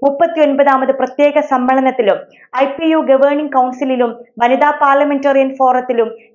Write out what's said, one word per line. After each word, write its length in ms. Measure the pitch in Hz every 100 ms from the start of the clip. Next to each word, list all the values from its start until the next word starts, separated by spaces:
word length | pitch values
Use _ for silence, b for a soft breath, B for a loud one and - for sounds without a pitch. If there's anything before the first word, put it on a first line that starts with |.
മുപ്പത്തിയൊൻപതാമത് 880 | 277 277 339 330 294 269 277 262 262
പ്രത്യേക 480 | 269 262 277 294 294
സമ്മേളനത്തിലും 800 | 294 262 247 262 269 254 208 - - b b 254
ഐ 40 | 277
പി 200 | 277 320
യു 120 | 320
ഗവേണിംഗ് 540 | 247 262 277 285 294
കൗൺസിലിലും 600 | 262 254 247 269 247 233 - B 214
വനിതാ 320 | 240 262 294 247
പാർലമെന്റേറിയൻ 760 | 277 277 294 277 277 269 269 269
ഫോറത്തിലും 500 | 262 254 240 233 220 - B